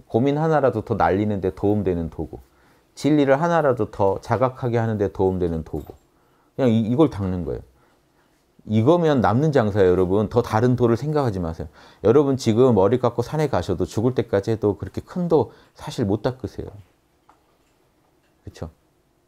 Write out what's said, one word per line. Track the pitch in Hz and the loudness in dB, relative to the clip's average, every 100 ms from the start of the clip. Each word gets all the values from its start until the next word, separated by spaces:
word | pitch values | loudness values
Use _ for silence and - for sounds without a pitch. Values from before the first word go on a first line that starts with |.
| - | -6
고민 | 113 139 147 | -2 0 0
하나라도 | 160 151 135 110 | 0 2 0 0
더 | - 101 | -4 0
날리는데 | 82 95 107 101 92 - | 0 0 0 -2 -4 -2
도움되는 | 101 107 92 85 82 | -2 0 -2 -2 -6
도고, | - 80 62 - _ _ _ _ - | -8 -12 -14 -20 _ _ _ _ -6
진리를 | 139 151 135 135 | 0 2 4 2
하나라도 | 175 170 147 123 104 | 2 2 2 0 -4
더 | - 98 95 | 0 0 0
자각하게 | - 113 127 127 127 117 | -2 -2 -2 -2 -4 -2
하는데 | 113 107 98 | -2 -2 -2
도움되는 | - 95 92 87 82 | 0 0 0 -2 -4
도고, | 78 76 - - _ _ _ _ _ - | -8 -10 -12 -18 _ _ _ _ _ -2
그냥 | 131 | 2
이, | 113 | 2
이걸 | 110 123 160 | 2 2 0
닦는 | 98 95 90 73 | 0 -4 -4 -6
거예요. | 60 - _ _ _ _ _ _ _ _ _ - | -8 -10 _ _ _ _ _ _ _ _ _ -4
이거면 | 107 117 175 160 139 | 0 4 4 2 2
남는 | 98 113 156 | 2 2 2
장사예요, | 139 107 104 92 | 2 0 2 4
여러분. | 90 90 98 101 | 4 2 0 0
더 | 120 | 0
다른 | - 110 123 123 | 0 0 2 2
도를 | 120 113 | 2 0
생각하지 | 147 151 127 92 | -2 -2 -2 -2
마세요. | 82 82 80 - - _ | -6 -8 -12 -16 -20 _
여러분 | 98 131 139 131 | 2 4 4 0
지금 | 117 107 131 107 | 0 4 4 4
머리 | 98 123 | 4 2
깎고 | 120 - | 0 -2
산에 | 120 151 147 | -4 -4 -2
가셔도, | 92 87 85 87 | -2 -2 -4 -4
죽을 | - 123 127 | -2 -2 -2
때까지 | - 101 117 | -2 -2 -2
해도 | 110 107 95 | -2 -2 -2
그렇게 | - - | -6 -12
큰 | - 180 170 | -10 -6 0
도 | 160 110 - _ | 0 0 -6 _
사실 | - - 139 104 | -18 -12 -6 -2
못 | 107 | -2
닦으세요. | 131 127 - - - 101 - _ _ _ _ _ _ _ _ _ _ _ _ _ _ _ | -4 -6 -10 -12 -14 -16 -20 _ _ _ _ _ _ _ _ _ _ _ _ _ _ _
그쵸? | - - 80 - _ _ _ _ | -20 -14 -16 -16 _ _ _ _